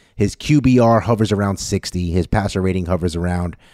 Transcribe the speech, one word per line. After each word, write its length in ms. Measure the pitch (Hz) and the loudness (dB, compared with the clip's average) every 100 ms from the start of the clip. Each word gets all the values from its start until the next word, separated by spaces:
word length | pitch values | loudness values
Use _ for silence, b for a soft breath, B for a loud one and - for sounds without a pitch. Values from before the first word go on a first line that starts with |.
| b b | b b
His 200 | 101 - | -4 -4
Q 260 | - 147 | 0 2
B 180 | 127 123 | 4 4
R 220 | 117 113 | 6 4
hovers 320 | 95 113 107 | 2 0 2
around 240 | 101 101 95 | 0 0 -2
sixty. 540 | - 98 - 92 87 | -4 -4 -4 -6 -2
His 160 | 87 85 | -2 0
passer 340 | 107 101 98 | -2 -2 -2
rating 240 | 92 92 85 | -2 -2 -2
hovers 300 | 90 87 82 | -2 -2 -4
around 420 | 90 90 87 80 b | -4 -4 -4 -8 b